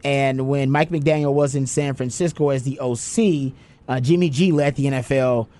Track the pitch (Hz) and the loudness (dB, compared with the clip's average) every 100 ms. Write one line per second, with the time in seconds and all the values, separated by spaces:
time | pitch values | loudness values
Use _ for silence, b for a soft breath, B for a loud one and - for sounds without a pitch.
0 | 143 139 135 131 131 139 135 143 165 165 | -2 0 0 0 -2 0 2 0 0 0
1 | 147 151 147 143 143 139 131 - 143 131 | 0 2 2 2 0 0 -2 -2 -2 -4
2 | 127 - 175 156 147 135 131 127 127 117 | -6 -4 -4 0 0 0 -4 -4 -4 -4
3 | - - 214 151 135 - b b b 127 | -4 0 2 2 -2 -8 b b b -2
4 | 123 175 175 135 185 147 143 139 139 131 | 2 2 2 2 2 2 2 0 -2 -2
5 | 117 139 127 120 110 | -2 0 2 0 -2